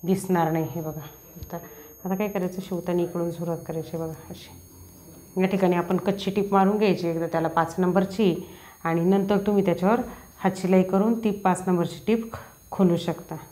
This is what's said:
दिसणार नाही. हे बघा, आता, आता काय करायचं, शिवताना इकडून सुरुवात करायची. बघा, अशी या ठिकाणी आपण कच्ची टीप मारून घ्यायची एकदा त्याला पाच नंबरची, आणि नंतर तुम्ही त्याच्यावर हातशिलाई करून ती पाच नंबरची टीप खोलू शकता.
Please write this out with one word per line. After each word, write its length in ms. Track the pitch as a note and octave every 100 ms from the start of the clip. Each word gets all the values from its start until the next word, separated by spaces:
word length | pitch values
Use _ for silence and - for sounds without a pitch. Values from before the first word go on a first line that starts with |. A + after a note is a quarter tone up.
दिसणार 480 | E3+ F#3+ - F#3 D#3+
नाही. 160 | D#3+ D#3+
हे 120 | E3+
बघा, 200 | D#3 D3+ D3 - - E3+
आता, 180 | - E3+ - - - - F3+
आता 100 | F#3+
काय 120 | G#3
करायचं, 340 | G#3 F3+ F3+
शिवताना 400 | F#3 F3+ F3 F3
इकडून 300 | F3 F3 E3+
सुरुवात 260 | E3 E3+ D#3+ -
करायची. 300 | D#3+ D#3 E3
बघा, 160 | D#3+ D#3 -
अशी 300 | - - - - - - - - - - F#3
या 60 | F#3+
ठिकाणी 280 | G3 F#3 F3
आपण 220 | F3 F#3
कच्ची 340 | G#3 G3 -
टीप 220 | G3 G3+
मारून 240 | G3 F#3+ G#3
घ्यायची 300 | G#3+ F3 E3+
एकदा 200 | E3 E3
त्याला 200 | E3 D#3+
पाच 280 | E3 E3 -
नंबरची, 680 | F3+ F3+ F#3+ - G#3 D#3+ - - - -
आणि 180 | E3 E3
नंतर 360 | E3+ G3 G3 G3+
तुम्ही 280 | G3+ G3+ G3
त्याच्यावर 340 | E3+ F#3 A#3+ A#3+ - - -
हातशिलाई 440 | F#3+ F#3 F3+ F#3
करून 400 | F#3 G3 G#3+ A3+
ती 80 | A3
पाच 320 | G3+ F#3 F3+ -
नंबरची 360 | F3+ F3 - -
टीप 240 | A3+ - - - - -
खोलू 240 | - F#3+ E3+
शकता. 400 | E3+ D#3+ - D#3+ -